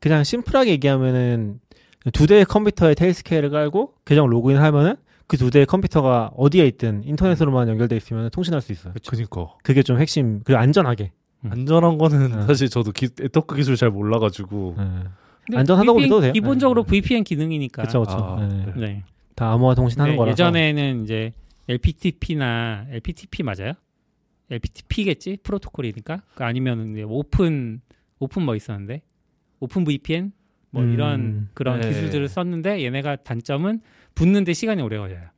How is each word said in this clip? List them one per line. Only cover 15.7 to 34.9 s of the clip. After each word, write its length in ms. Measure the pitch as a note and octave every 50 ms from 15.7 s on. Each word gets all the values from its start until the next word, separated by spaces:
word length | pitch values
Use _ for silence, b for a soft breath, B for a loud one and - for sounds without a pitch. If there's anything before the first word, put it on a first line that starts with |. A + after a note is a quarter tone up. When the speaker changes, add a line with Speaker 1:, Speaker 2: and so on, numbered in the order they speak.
| F#3 F#3+ G3+ A#3+ A#3 A#3
Speaker 2:
브이피엔, 80 | C#4+ C4+
Speaker 1:
믿어도 140 | G#3 G#3+
돼요. 100 | D#3 B2+
Speaker 2:
기본적으로 520 | C3 A3 G#3 B3 C#4 B3+ C4 C4+ B3 A#3 A3+
Speaker 1:
네. 40 | -
Speaker 2:
브이피엔 340 | F#3+ G3+ F#3 - B3+ A#3 G#3
기능이니까. 560 | - - C#3+ D3+ D#3+ D#3+ D3+ C#3+ B2 - - A2
Speaker 1:
그쵸, 160 | A2+ A2+ B2+
그쵸. 140 | A2+ G2+ F#2+ F#2+
Speaker 3:
아, 300 | G2+ F2+ F#2 G#2+ G#2 G2+
Speaker 1:
네. 180 | G2 G2 F#2+ G2+
Speaker 3:
네. 60 | F#2+ -
Speaker 2:
네. 260 | A2+ G#2 G2+ G2+ G2 _ _ _ _ _ _
Speaker 1:
다 160 | - A#2+ A2+
암호화 240 | A2+ A#2 B2+ B2+ B2+
통신하는 380 | B2 B2+ A#2+ A#2 B2+ C#3+ C#3+ D3+
Speaker 2:
네, 40 | C#3+
Speaker 1:
거라서. 140 | A#2 A2
Speaker 2:
예전에는 720 | A2 - F3 E3+ E3+ E3+ D#3+ D#3 D3+ D3 C#3+ C#3 C3 A#2+ A2
이제 300 | G#2+ A2+ A2 A2 A2+ A2+ - - _ _ _ _ -
엘피티피나, 1200 | B2 B2 - - D3+ _ - F#3+ D3+ _ - - E3+ D3+ C#3 B2 A#2 A#2 A#2 A#2 A2 G2+ G#2 C3+
엘피티피 520 | C3+ A#2 A2+ - E3 - - - - - F#3
맞아요? 300 | C3 G2+ F#2+ F#2+ A2 D#3 _ _ _ _ _ _ _ _ _ _ _ _ _ _ _
엘피티피겠지? 920 | - A#2 - - _ - - _ - - G#3+ G3 D#3 - - F#3 F#3+ G3 _
프로토콜이니까. 800 | - G3+ G3 - - _ - C3+ A#2 G#2 A2 G#2 - D#3 F#3 - _ _
그 80 | - A#2+
아니면은 500 | A#2+ A#2 B2+ C3 B2+ B2 A2+ A2 A2 G#2+
이제 100 | G#2+ G#2+
오픈, 760 | G#2+ G#2+ C3 D3 - - - F#3+ E3+ D#3+ C#3+ B2+ A#2 A2 A#2 _ _ _ _ _ _ _ _
오픈 240 | C#3 C3+ - G3 F3
뭐 120 | C#3+ A2+
있었는데? 460 | G#2+ - - A2+ G2+ G2 G2 A#2+ D3+ _ _ _ _ _ _ _ _ _ _ _ _
오픈 240 | - B2+ - F#3+ F3+
브이피엔? 480 | D3+ D3 C3+ _ - D#3 E3 F#3 G3+ G3+ _ _ _ _ _ _ _
뭐 120 | - B2+ B2
Speaker 1:
음. 100 | A#2+ A#2
Speaker 2:
이런 560 | A#2 C#3+ D3 D3 C3+ A2 A2 G#2+ G#2+ G#2+ G2+ _
그런 280 | - - B2+ B2 A#2
Speaker 3:
네. 80 | A#2 A2+
Speaker 2:
기술들을 380 | A2 G#2 G#2 D#3 D3+ D3 C#3 C#3
썼는데 560 | - - F3+ F3 F3 E3 D#3+ F#3+ G#3 G3 D3
얘네가 320 | A#2+ B2 C3+ C#3 D3 C#3+ C3+
단점은 640 | _ - B2+ A2+ A2 - C#3+ C#3+ E3 G3 A3 A3+ b b b b b b b
붙는데 380 | - D#3 F3 G3 G3+ G3 E3+ E3+
시간이 280 | - - A3 A3 F#3+
오래 160 | C#3 A2